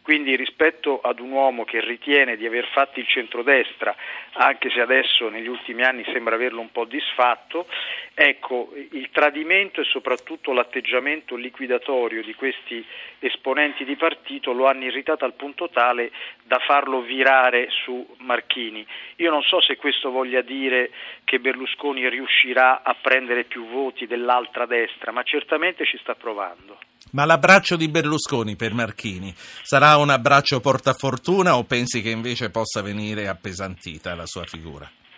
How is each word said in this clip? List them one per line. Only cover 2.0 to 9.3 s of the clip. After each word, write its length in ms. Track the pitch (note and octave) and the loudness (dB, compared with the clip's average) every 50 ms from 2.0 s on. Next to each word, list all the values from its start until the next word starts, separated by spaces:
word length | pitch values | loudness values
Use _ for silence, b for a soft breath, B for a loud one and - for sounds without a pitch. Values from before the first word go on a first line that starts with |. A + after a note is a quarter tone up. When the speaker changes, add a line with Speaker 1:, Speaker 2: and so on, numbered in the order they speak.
| - D3 C#3+ C#3+ C3+ B2+ A#2 | -2 2 4 4 4 2 0
Speaker 1:
di 100 | G#2+ A2 | -4 -4
aver 220 | A#2 A2+ A#2+ A#2+ - | -4 -2 -2 -4 -2
fatto 280 | - C#3 C#3 - - C3 | 0 0 0 0 -2 -8
il 60 | A#2+ | -2
centrodestra, 880 | - - C3 A#2 A2 - A#2+ A#2+ C#3 C#3 C3 A2+ - - - - G#2 G2+ B B B B B B B B | 0 0 0 -2 -4 -6 -2 2 4 4 4 4 0 -4 -4 -4 -4 -4 B B B B B B B B
anche 360 | - B2+ C3+ C3+ - - D#3+ | 4 4 4 4 2 -2 -2
se 100 | - B2 | 0 0
adesso 480 | A#2+ A#2 C3 C3 C3 - - - A#2+ A2 | 2 4 4 4 4 4 2 2 0 0
negli 180 | G#2 A2+ A2+ | -6 -6 -8
ultimi 360 | A#2+ B2+ A#2 - - A#2 A#2 | -8 -8 -8 -10 -8 -2 0
anni 220 | B2 C3 B2+ A#2+ G2+ - | 2 2 2 0 -4 -4
sembra 220 | - B2+ A#2 A2+ A2 | -4 -2 0 0 0
averlo 260 | A2+ B2 B2+ A2+ A#2 | 0 0 -2 -4 -6
un 100 | A2+ A2+ | -10 -8
po' 140 | - A#2+ A#2 | -6 -6 -6
disfatto, 800 | A#2 C3+ D3 - - - - B2 B2 A#2 - - - - E3 F3 B B B B B B B B B | -4 -6 -6 -6 -4 0 2 4 2 2 0 -4 -10 -8 -8 -8 B B B B B B B B B
ecco, 600 | B - D3+ C#3+ C3+ - - - C3 B2 A#2 - - C#3+ C#3 - | B 4 4 4 4 2 -4 -4 -4 -4 -4 -6 -10 -16 -16 -12
il 160 | - C3+ C3 - | -12 -12 -10 -2
tradimento 680 | - D#3 D3+ D3 | 2 4 4 4